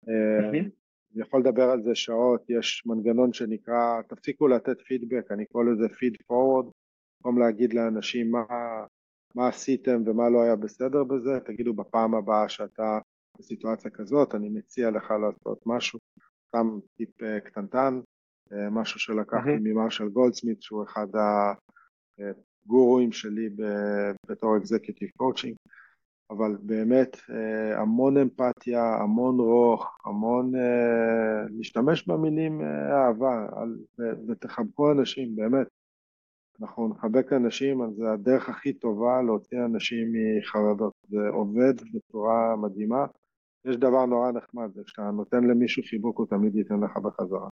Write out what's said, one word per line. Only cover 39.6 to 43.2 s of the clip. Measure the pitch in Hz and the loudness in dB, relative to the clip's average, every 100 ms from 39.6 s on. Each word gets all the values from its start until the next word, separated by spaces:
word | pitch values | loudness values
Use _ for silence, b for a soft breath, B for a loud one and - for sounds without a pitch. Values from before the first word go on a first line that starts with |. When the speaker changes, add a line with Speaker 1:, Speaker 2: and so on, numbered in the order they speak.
Speaker 1:
אנשים | 120 113 - 117 113 | -2 -2 -4 -4 -2
מחרדות, | 113 110 107 104 107 107 104 107 - _ | 0 0 0 -2 0 2 2 -2 -6 _
זה | 104 104 | -2 -2
עובד | - 104 107 127 123 113 | -2 -2 2 4 2 -4
בצורה | 110 - 113 107 113 113 110 | -12 -10 -4 0 2 2 0
מדהימה. | 104 98 107 123 139 _ | -4 -4 -2 -2 -2 _